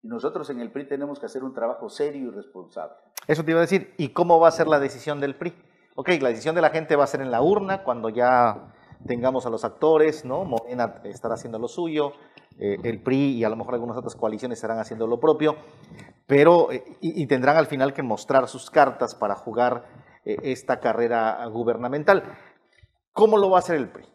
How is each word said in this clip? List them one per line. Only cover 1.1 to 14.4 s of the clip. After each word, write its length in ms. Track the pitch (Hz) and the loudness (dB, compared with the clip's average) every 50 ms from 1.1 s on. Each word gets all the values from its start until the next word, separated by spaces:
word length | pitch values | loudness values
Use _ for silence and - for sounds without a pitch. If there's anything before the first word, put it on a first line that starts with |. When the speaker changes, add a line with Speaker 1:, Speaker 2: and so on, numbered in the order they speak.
| 143 139 | -10 -10
Speaker 1:
que 80 | - | -12
hacer 180 | - - 131 131 | -10 -10 -10 -10
un 100 | 131 127 | -8 -6
trabajo 340 | - 113 117 123 - - 104 | -4 -4 -4 -4 -6 -10 -14
serio 400 | - - 147 147 147 139 131 120 | -6 -4 -6 -4 -4 -8 -10 -10
y 20 | |
responsable. 640 | 98 101 98 - _ 92 87 _ _ 95 80 73 - _ _ _ _ - - | -10 -12 -16 -16 _ -20 -20 _ _ -14 -14 -14 -16 _ _ _ _ -20 -2
Speaker 2:
Eso 160 | - - 156 160 | -2 0 0 0
te 100 | 151 165 | 0 2
iba 80 | 165 | 2
a 20 | 170 | 2
decir, 320 | 160 185 190 190 - _ | 2 0 -2 -2 -4 _
¿y 160 | - 160 127 - | -8 -8 -6 0
cómo 260 | 165 175 175 175 160 | -2 4 4 6 8
va 100 | 165 165 | 8 6
a 40 | 160 | 6
ser 140 | 160 160 | 4 2
la 140 | 156 156 143 | 2 2 2
decisión 400 | 139 135 135 127 - 151 147 143 | 2 -2 -6 -8 -8 -8 -6 -4
del 160 | 139 139 131 | -4 -6 -6
pri? 180 | - 165 175 - _ _ _ _ _ _ _ _ | -6 -10 -10 -10 _ _ _ _ _ _ _ _
Ok, 140 | - 131 160 180 156 | -10 -2 0 0 2
la 100 | 135 123 | 2 0
decisión 240 | 113 113 107 156 160 | -2 -2 -4 -2 0
de 80 | 175 165 | 4 2
la 80 | 147 | 4
gente 260 | 156 160 160 156 160 | 2 2 0 2 4
va 80 | 143 143 | 4 4
a 40 | 131 | 2
ser 120 | - 135 | 0 -6
en 100 | 135 131 | -4 -2
la 120 | 120 117 135 | 0 2 4
urna, 420 | 165 202 208 196 190 190 190 - | 4 2 2 0 -4 -6 -6 -4
cuando 240 | 135 123 120 110 110 | -6 -6 -4 -4 -4
ya 680 | 107 120 120 123 127 123 123 117 104 - - - _ _ _ _ - _ - | 0 2 2 4 6 6 4 4 2 -2 -12 -20 _ _ _ _ -20 _ -8
tengamos 380 | - 123 120 117 131 131 131 120 | -6 -6 0 0 0 0 0 -4
a 60 | 123 | -4
los 140 | 113 110 - | -6 -4 -6
actores, 600 | 110 - - - 156 160 156 156 160 147 156 - | -6 -4 0 2 4 6 6 6 4 2 -2 -8
¿no? 200 | 127 131 160 196 | -6 -6 -6 -4
Morena 560 | 175 123 113 - 120 123 123 120 110 - - - | -2 -4 -4 -4 -6 -4 -4 -4 -4 -4 -10 -14
estará 300 | - 101 - - 120 113 | -14 -14 -8 -6 -4 -4
haciendo 240 | - - 120 113 110 | -4 -6 -10 -8 -8
lo 100 | 117 117 | -8 -8
suyo, 440 | - - 175 165 156 151 147 139 139 - - - _ - _ _ _ _ | -6 -6 -6 -4 -2 -2 -2 -2 -4 -12 -20 -20 _ -20 _ _ _ _
eh, 200 | - - 135 - - | -4 -4 -4 -4 -4
el 180 | 117 113 101 - | -6 -8 -4 -2
pri 300 | 131 127 135 143 139 131 | 0 2 2 2 2 0
y 80 | 117 113 | 0 -2
a 60 | 107 | -2
lo 60 | 110 | -2
mejor 180 | 113 101 101 127 | -4 -6 -6 -6
algunas 220 | 120 117 120 110 | -6 -4 -6 -8
otras 200 | 123 123 117 - | -8 -8 -10 -8
coaliciones 420 | - - 107 107 107 | -4 -4 -4 -4 -4